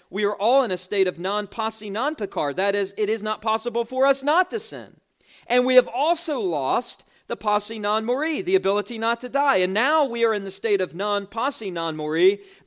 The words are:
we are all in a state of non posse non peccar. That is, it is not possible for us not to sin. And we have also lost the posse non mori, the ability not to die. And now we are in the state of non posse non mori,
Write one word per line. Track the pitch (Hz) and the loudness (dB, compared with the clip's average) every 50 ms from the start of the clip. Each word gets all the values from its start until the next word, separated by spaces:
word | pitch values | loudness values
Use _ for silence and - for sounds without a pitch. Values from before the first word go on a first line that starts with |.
| _ - | _ -8
we | - 208 208 | -4 -2 -2
are | 196 208 | -2 0
all | - 196 226 254 277 262 | 0 2 4 4 4 4
in | 220 | 2
a | 185 | -2
state | 170 - - 202 202 190 | -4 -4 -2 0 2 2
of | 185 165 151 | 2 0 -4
non | 175 190 202 208 208 | -4 -4 -2 -2 -4
posse | 202 - - 220 220 220 - 220 208 | -6 -6 -4 -4 -4 -4 -6 -8 -8
non | 196 214 247 294 320 | -4 -2 -2 -4 -4
peccar. | - 214 190 - 185 151 143 139 | -4 -8 -6 -4 -2 -2 -2 0
That | 165 190 202 202 | 0 0 0 0
is, | 202 196 190 - | 0 -2 -2 -2
it | 208 214 196 | -2 -2 -2
is | 220 220 | -2 -2
not | 196 214 214 208 | -2 -6 -6 -4
possible | - 226 220 220 - 240 202 233 233 | -2 -2 -2 -2 -2 -2 -2 -4 -4
for | - 262 254 262 | -2 0 2 4
us | 277 269 269 262 | 4 4 2 2
not | 285 311 349 359 359 | 2 2 2 2 0
to | - 208 | -2 -8
sin. | - - - 127 113 - - _ _ _ _ _ _ _ - - _ | -8 -8 -12 -14 -14 -16 -20 _ _ _ _ _ _ _ -20 -16 _
And | - 240 247 247 | 0 0 2 4
we | 262 254 | 6 6
have | 247 - - | 6 6 6
also | 220 247 285 320 349 - - 330 294 254 | 0 0 2 2 2 0 0 -4 -2 -2
lost | 208 180 165 147 135 135 160 233 247 - - - - _ _ _ _ | -2 -2 -2 0 0 2 0 0 0 -4 -10 -12 -14 _ _ _ _
the | - 233 | -10 -8
posse | - - 214 208 208 208 - 226 220 | -4 -2 0 0 0 0 -4 -8 -4
non | 208 208 214 220 220 | -2 -2 0 0 0
mori, | 226 247 269 302 320 320 247 | 0 -2 0 0 -2 -2 -2
the | 170 165 190 | -2 2 2
ability | 180 160 190 202 208 196 - 240 | 2 4 2 0 0 -2 -4 -6
not | 220 226 226 233 233 | -4 -2 -2 -2 -2
to | 247 | -4
die. | 247 196 277 285 285 254 | -4 -2 0 2 2 2
And | 190 180 185 190 | 2 2 2 2
now | 208 240 277 311 320 294 | 0 2 2 4 2 2
we | 254 233 233 233 | 2 0 0 2
are | 226 220 | 2 0
in | 208 196 | 0 -4
the | 196 | -6
state | 190 - - 220 208 196 | -8 -4 0 2 2 2
of | 185 156 147 | 2 0 -2
non | 170 202 208 202 202 202 | -6 -4 -2 -2 -2 -4
posse | 190 - 226 240 285 269 - 220 196 | -6 -6 -4 -4 -2 -4 -4 -6 -6
non | 175 170 165 165 156 | -4 -4 -4 -4 -4
mori, | 156 151 151 156 165 175 190 202 202 - - - _ _ | -4 -4 -2 0 4 4 4 4 2 -6 -18 -20 _ _